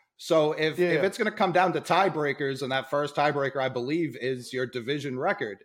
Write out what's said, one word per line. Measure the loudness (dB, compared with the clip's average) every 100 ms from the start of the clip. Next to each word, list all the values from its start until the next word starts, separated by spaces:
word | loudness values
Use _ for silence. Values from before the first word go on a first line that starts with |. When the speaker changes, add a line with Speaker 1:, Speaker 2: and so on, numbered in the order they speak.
| _ _
Speaker 1:
So | 2 4 4
if, | 2 0 2
Speaker 2:
Yeah. | 2
Speaker 1:
if | 4
it's | 2 0
gonna | -2
come | 0 2
down | 4 4
to | 2
tiebreakers, | 2 4 4 2 -2 -2 -4 -4
and | -2
that | -2 -2
first | -2 -2 0
tiebreaker, | 2 2 -2 0
I | -2
believe, | -2 -2 -2 -2 -4
is | -4 -4 -6
your | -4 -4
division | -4 -4 -4 -4 -4
record, | -2 -2 -4 -8